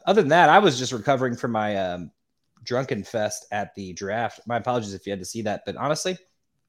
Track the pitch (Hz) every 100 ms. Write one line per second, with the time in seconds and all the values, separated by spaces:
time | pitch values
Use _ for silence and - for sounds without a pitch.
0 | - 208 139 170 151 180 202 123 127 120
1 | 143 131 127 117 127 113 104 98 92 90
2 | 78 _ _ _ _ _ 110 120 139 110
3 | 95 113 107 - - 104 98 - 95 87
4 | 98 110 117 - 110 117 127 123 104 95
5 | 98 98 90 113 107 95 - 90 135 156
6 | 185 180 _ _ _ _